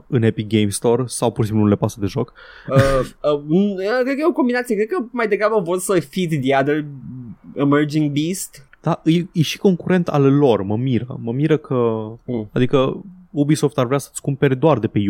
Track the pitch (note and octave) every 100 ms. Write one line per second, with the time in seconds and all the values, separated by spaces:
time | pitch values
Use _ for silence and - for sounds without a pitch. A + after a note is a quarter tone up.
0 | - B2+ A2 G#2+ G#2+ G#2+ G#2 G2+ A#2+ A#2+
1 | B2 - A#2+ - G#2+ G#2+ G#2 G2+ G#2+ -
2 | G2 A2 A#2+ - - - - C3+ C3+ C3+
3 | B2 - D3 D3 D3 F3 G3+ F#3 F#3+ B3
4 | B3+ C#4 D#4+ D4+ B3 B3 B3 G3+ G#3+ F#4
5 | A#3 A#3+ A3+ G3 G#3 G#3+ E3 F#3 - F#3
6 | D3 F#3+ F3 D#3 C3 C3+ C#3 D3+ D3 C#3
7 | A2 B2+ A#2+ - - - C#3+ C#3+ D3+ D#3
8 | D3+ C#3+ D#3+ F#3 - - - _ D3+ E3
9 | D#3+ E3+ F3 F3+ D3+ - G3+ F3 - F3+
10 | E3+ D3 C3+ C#3+ C#3+ G#2 G2 G#2+ C3 A#2
11 | B2 B2+ A#2 B2+ D#3 D3+ - B2+ A#2 A2
12 | G#2+ A#2 - A#2+ G#2+ C3 B2+ C#3+ C3 -
13 | - - - D3 C#3+ D#3 C#3+ - A#2+ C#3
14 | - - - C3+ C#3+ C3 D#3+ B2 G#2 G#2+